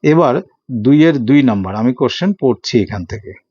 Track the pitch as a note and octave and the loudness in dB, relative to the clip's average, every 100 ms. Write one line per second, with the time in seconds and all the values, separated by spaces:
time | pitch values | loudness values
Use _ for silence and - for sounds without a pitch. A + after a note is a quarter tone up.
0 | D3 D#3+ D#3 C3 - _ _ B2 A2 D3 | 2 2 2 0 -6 _ _ -4 2 4
1 | D#3+ D#3+ A2+ C#3+ C3 G#2 F#2 G2+ A#2 B2 | 4 2 2 2 2 0 -4 -2 -2 -2
2 | B2+ - F#3 G3 C#3 A#2+ - A#2+ G2 G2+ | -4 -2 -4 -2 -2 -2 -2 -2 -2 -6
3 | E2+ - - - _ | -10 -14 -14 -20 _